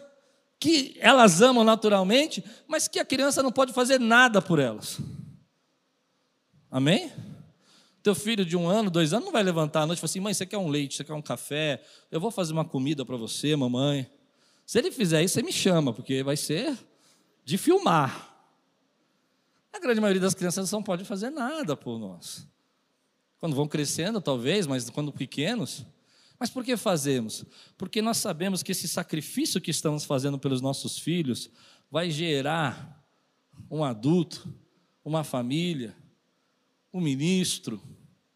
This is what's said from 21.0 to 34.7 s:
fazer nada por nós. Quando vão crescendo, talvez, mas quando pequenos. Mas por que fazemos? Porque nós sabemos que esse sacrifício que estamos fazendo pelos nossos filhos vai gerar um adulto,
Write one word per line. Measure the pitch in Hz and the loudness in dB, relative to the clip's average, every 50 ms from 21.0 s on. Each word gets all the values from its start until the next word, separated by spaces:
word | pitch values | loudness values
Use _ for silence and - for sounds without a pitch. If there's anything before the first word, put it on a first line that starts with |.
| 196 | -4
fazer | - 220 190 214 254 | -8 -8 -6 -6 -8
nada | 311 311 233 254 311 320 277 160 139 - | -6 -6 -6 -6 -6 -6 -4 -4 -6 -6
por | - 123 117 113 | -6 -8 -8 -8
nós. | 110 95 92 85 - - - - - - _ _ _ _ _ _ _ _ _ _ _ _ _ _ _ _ _ _ | -8 -10 -12 -14 -16 -16 -16 -16 -18 -20 _ _ _ _ _ _ _ _ _ _ _ _ _ _ _ _ _ _
Quando | - 165 139 | -6 -4 -2
vão | 131 147 147 | -2 -2 -2
crescendo, | - 156 147 139 - 165 160 202 233 208 | -2 -4 -4 -4 -4 -4 -4 -4 -4 -4
talvez, | - 147 135 120 113 135 180 214 185 | -2 -2 -2 -2 0 0 0 0 0
mas | 139 135 127 117 120 | -2 -4 -4 -6 -6
quando | - 147 151 143 - | -6 -6 -6 -6 -6
pequenos. | - 139 - - 135 143 190 247 233 143 - - - - - _ _ _ _ _ _ _ _ _ _ | -8 -10 -8 -6 -4 -4 -2 -2 -4 -6 -8 -8 -14 -16 -18 _ _ _ _ _ _ _ _ _ _
Mas | 254 226 | -8 -6
por | - 262 233 | -6 -8 -4
que | 247 247 | -4 -4
fazemos? | 202 - 214 180 151 135 143 135 127 113 107 - - - - - - - - _ - | -2 0 0 0 0 0 0 0 0 -2 -4 -8 -12 -14 -18 -20 -20 -20 -20 _ -12
Porque | 190 185 - 214 | -12 -6 -4 -2
nós | 214 226 220 - | -2 -2 -2 -2
sabemos | - 214 170 151 180 202 190 165 160 | -4 -4 -4 -4 -4 -2 -2 -4 -4
que | - | -6
esse | 185 - - 170 | -6 -6 -6 -6
sacrifício | - 190 175 - - 156 - - - 254 311 - - 190 | -6 -6 -6 -4 -6 -8 -8 -6 -4 -4 -2 -2 -2 -4
que | - - | -2 -2
estamos | 151 - - 156 147 147 - | -6 -2 -2 -2 -2 -2 -4
fazendo | - 147 131 131 143 139 135 | -2 -2 -2 0 -2 -4 -2
pelos | 139 139 131 127 | -2 -2 -2 -2
nossos | 127 135 135 - - 117 - - | -2 -4 -4 -4 -6 -8 -8 -6
filhos | - 151 170 180 160 131 113 - - - _ _ - - _ _ _ _ | -4 -2 -2 -2 0 -2 -4 -4 -6 -12 _ _ -20 -20 _ _ _ _
vai | 135 156 175 175 | -6 -4 -4 -2
gerar | 151 147 175 165 147 135 131 143 160 170 156 127 98 - - - - - _ _ _ _ _ _ _ _ _ _ _ 120 - - | -4 -4 -2 -2 -2 -2 0 -2 -2 -2 -2 -2 -4 -8 -14 -18 -20 -20 _ _ _ _ _ _ _ _ _ _ _ -20 -16 -10
um | - 156 156 | -4 -4 -2
adulto, | 135 120 107 110 143 170 180 156 - - - - - - - _ _ | -2 -4 -2 0 2 2 2 2 0 -6 -12 -14 -16 -18 -18 _ _